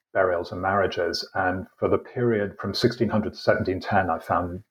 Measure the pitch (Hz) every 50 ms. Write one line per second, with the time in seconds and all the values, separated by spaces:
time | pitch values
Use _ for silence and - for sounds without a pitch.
0 | _ _ - 101 95 90 90 85 90 - 101 90 92 95 98 101 95 92 - 95
1 | 87 85 87 - - - - 92 92 92 90 92 - - _ _ 107 95 92 95
2 | - - - 131 123 120 113 104 101 98 - - - 101 98 - - 117 120 -
3 | 117 104 - 107 104 92 - - - 120 104 104 110 92 92 92 - - 107 98
4 | 95 82 82 - - - 90 85 87 87 87 95 - _